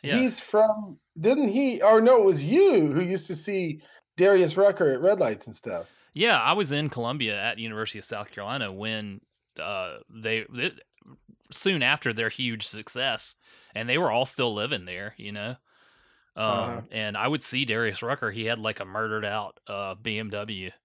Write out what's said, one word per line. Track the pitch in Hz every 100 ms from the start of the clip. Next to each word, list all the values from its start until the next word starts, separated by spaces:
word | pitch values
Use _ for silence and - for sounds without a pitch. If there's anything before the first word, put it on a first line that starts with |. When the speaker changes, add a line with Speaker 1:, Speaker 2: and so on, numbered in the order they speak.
Speaker 1:
Yeah. | 143 240
Speaker 2:
He's | 254 -
from, | - 214 220 214 208 - _ -
didn't | 180 285 254
he? | 214 277 226
Or | 202 220
no, | 226 254
it | 196
was | 160
you | 143 285 392 240 151
who | 143
used | 180 185 -
to | 160
see | - 196 170 156 - - _ -
Darius | 185 196 170 165
Rucker | 202 196 160
at | 127
red | 175 208
lights | 139 104 -
and | 107
stuff. | - 87 - _ _
Speaker 1:
Yeah, | - 226 170
I | 117
was | 190 165
in | 143 151
Columbia | - 117 143 113 104
at | 110 120
University | 113 110 110 107
of | -
South | 107 104
Carolina | - 101 135 107
when, | 95 107 110 104 98 _ _ _ -
uh, | 78 101 90 60 _
they, | 113 110 113 104
it, | 123 127 - _ _ _ - _ _ _
soon | - 190 175
after | 127 147 127
their | 110 113
huge | - 127 113 -
success, | 107 107 123 135 113 - - _ _ _
and | 104 117
they | 135
were | 170
all | 113 131
still | - 123
living | 104 113 123 90
there, | 90 101 -
you | 101
know? | 104 107 127 _ _ _ _ _ _ _ -
Um, | 110
Speaker 2:
Uh-huh. | 101 98 120 113
Speaker 1:
and | 110 107 104
I | 120
would | 147
see | - 127 131
Darius | 110 113 101
Rucker. | 120 139 113
He | 104 110
had, | 117
like, | 110 104
a | 95
murdered | 101 110 107 104
out, | 107 101 - -
uh, | 101 98 95
B | 113 107
M | 110
W | 101 107 101 92 _